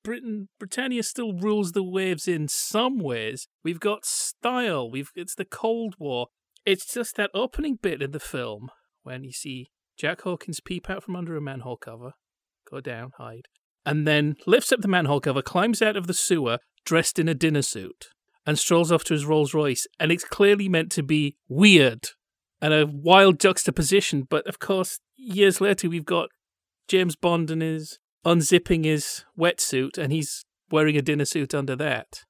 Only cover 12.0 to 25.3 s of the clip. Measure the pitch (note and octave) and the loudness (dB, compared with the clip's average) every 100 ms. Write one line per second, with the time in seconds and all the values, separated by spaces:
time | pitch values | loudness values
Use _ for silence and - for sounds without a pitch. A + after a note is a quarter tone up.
12 | B2 - _ _ _ _ _ C3 C3 A#2 | -18 -20 _ _ _ _ _ -14 -12 -12
13 | B2+ - A#2 A2+ _ _ _ _ - D3+ | -14 -16 -18 -18 _ _ _ _ -2 0
14 | D3+ D3 D3 D3+ - B3 - B3+ G3 F3+ | 2 2 2 -2 2 2 4 0 2 2
15 | D3 C#3+ D3 C3+ - F3 A3 G#3+ G#3+ G3+ | 2 0 0 -4 -2 0 0 2 0 0
16 | F3 - - E3+ B2 A#2+ _ _ - D#3+ | -4 -4 0 0 0 -4 _ _ 0 2
17 | - - D#3+ C#3+ D#3+ D3+ - A2 F#2+ - | 2 0 0 2 2 2 0 -6 -12 -16
18 | - _ _ _ - D3+ - E3+ E3 E3 | -20 _ _ _ -4 -2 2 2 4 0
19 | - D3+ D3 D#3 C#3+ D#3 D3 B2+ - - | 2 -2 2 2 2 0 0 -2 -6 -2
20 | D#3+ F3 - - G3+ G3+ G3 E3+ E3 - | 0 0 -2 4 4 4 2 0 0 -4
21 | C#3 D3+ C#3+ - _ C3+ G#3 F3+ C3 A2+ | 0 0 0 -6 _ 6 10 10 8 2
22 | - _ _ _ _ _ D3+ D#3 D3+ C#3+ | -12 _ _ _ _ _ 2 2 2 0
23 | D#3+ F#3+ G3 E3 G3 F#3 - D#3 D3+ G3 | 6 10 10 6 2 2 -2 -2 2 2
24 | - C#3+ C3 D#3 - - - F#3+ F3+ - | 2 -2 0 -2 -4 -10 -2 -2 -2 -8
25 | _ _ B3+ | _ _ -6